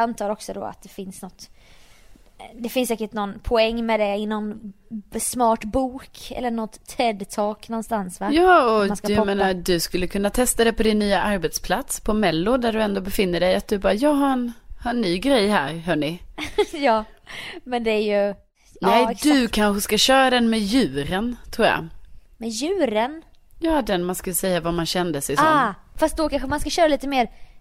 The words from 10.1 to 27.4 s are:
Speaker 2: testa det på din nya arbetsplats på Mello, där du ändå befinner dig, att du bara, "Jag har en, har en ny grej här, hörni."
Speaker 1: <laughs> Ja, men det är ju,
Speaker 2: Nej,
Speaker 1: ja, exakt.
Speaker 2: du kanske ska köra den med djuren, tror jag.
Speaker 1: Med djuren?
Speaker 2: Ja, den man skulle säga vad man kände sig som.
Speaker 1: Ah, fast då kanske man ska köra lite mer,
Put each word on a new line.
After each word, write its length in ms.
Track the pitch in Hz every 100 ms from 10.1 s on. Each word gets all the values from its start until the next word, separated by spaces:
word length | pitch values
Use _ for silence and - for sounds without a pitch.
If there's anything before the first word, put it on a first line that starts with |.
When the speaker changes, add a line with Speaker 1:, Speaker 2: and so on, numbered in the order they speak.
| 202 202
Speaker 2:
testa 340 | 247 247 -
det 100 | 226
på 100 | 220
din 160 | 220 214
nya 220 | 208 190
arbetsplats 760 | 208 196 160 - - 190 - -
på 140 | -
Mello, 440 | 214 196 160 190 262
där 160 | 233
du 80 | 220
ändå 200 | 214 196
befinner 380 | 196 196 190 170
dig, 160 | 180 190
att 120 | -
du 100 | 202
bara, 160 | 196
"Jag 200 | 208 294
har 160 | 285 277
en, 200 | 254 240 233 - -
har 120 | 240
en 100 | 240
ny 160 | 196 185
grej 300 | 262 262 202
här, 260 | 202 139
hörni." 480 | 165 165 151 147 175 - - 311
Speaker 1:
<laughs> 260 | - 415
Ja, 300 | 320 277 220 214 - - - - 359
men 200 | 254 240
det 80 | 226
är 100 | 214 214 202 202
ju, 80 | 196 _ _ _ -
Speaker 2:
Nej, 200 | - 226
Speaker 1:
ja, 80 | 226
exakt. 120 | 240
Speaker 2:
du 240 | 294 285 233
kanske 340 | - 208 202
ska 160 | - 208
köra 320 | - 269 262
den 200 | 247 226
med 100 | 220
djuren, 760 | 196 262 156 135 139 185 240 233 -
tror 160 | - 180
jag. 200 | 82 165 - - - - -
Speaker 1:
Med 120 | 226
djuren? 760 | 220 294 392 262 208 247 320 - - - -
Speaker 2:
Ja, 220 | 330 311
den 220 | 214 185
man 120 | 180 185
skulle 200 | - 175
säga 260 | 190 175
vad 120 | 165
man 120 | 170 165
kände 360 | 185 175 139
sig 140 | - 143
som. 100 | 311
Speaker 1:
Ah, 260 | 302 233 190 - -
fast 220 | 311 -
då 120 | 302
kanske 180 | 277 262
man 100 | 294
ska 100 | 277
köra 180 | 359 311
lite 200 | 277 277
mer, 220 | 269 220 -